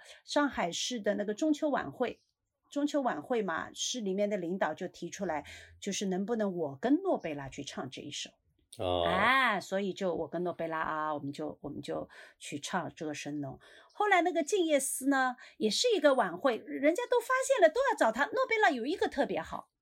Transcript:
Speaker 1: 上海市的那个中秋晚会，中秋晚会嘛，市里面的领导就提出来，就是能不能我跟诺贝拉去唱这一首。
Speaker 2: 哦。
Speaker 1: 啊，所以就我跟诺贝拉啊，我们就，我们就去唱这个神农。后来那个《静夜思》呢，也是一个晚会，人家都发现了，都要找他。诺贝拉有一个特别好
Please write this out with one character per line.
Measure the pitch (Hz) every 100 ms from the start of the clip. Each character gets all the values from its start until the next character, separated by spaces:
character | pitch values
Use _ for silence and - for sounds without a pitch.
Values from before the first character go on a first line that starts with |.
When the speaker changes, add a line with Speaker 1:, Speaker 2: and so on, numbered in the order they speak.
| - -
Speaker 1:
上 | - 294 285
海 | 240 175
市 | 175 - 247
的 | 202 202
那 | 208
个 |
中 | 208 311
秋 | 294 311
晚 | 233 -
会， | - 240 - _ _ _ _ _
中 | 285 294
秋 | 294
晚 | 247 160
会 | - 240
嘛， | 190 160 -
市 | - - 247
里 | 202
面 | 190 208
的 | 202
领 | 170 190
导 | 165
就 | 156 175
提 | - 170
出 | - 190
来， | 151 - - - -
就 | 208
是 | 185 196
能 | 185 202
不 | 233
能 | 202 175
我 | 147 139
跟 | 226 311
诺 | 381 277
贝 | 170
拉 | 143 135
去 | -
唱 | 143 - 127
这 | -
一 | -
首。 | - - _ _ _ _ -
Speaker 2:
哦。 | 92 90 85
Speaker 1:
啊， | 185 220 269 247 196
所 | - 190
以 | 196
就 | 170 190 160
我 | 156
跟 | 170 175
诺 |
贝 | 165 165
拉 | 160
啊， | 160 156 156
我 | 147
们 | 139
就， | 147 151 -
我 | 151
们 | 147
就 | 143 160 143 - - -
去 | - 147
唱 | - 185 143 -
这 | 156
个 |
神 | 147 147 147
农。 | 139 - - - -
后 | - 415
来 | 370
那 | 339
个 | 330
《静 | - 403 320
夜 | 285
思》 | - - 262
呢， | 269 254 247 - -
也 | 214
是 | - 494
一 | 392
个 | 294
晚 | 262 190 175
会， | 269 220 -
人 | 285 285 370
家 | 480
都 | 494
发 | 453 523 523
现 | 539
了， | 330
都 | 440 539
要 | 320
找 | 240
他。 | 220 285
诺 | 480 523
贝 | 440
拉 | 403
有 | 254 247
一 | 370
个 | 392
特 | - 214
别 | 180
好 | 165 - - _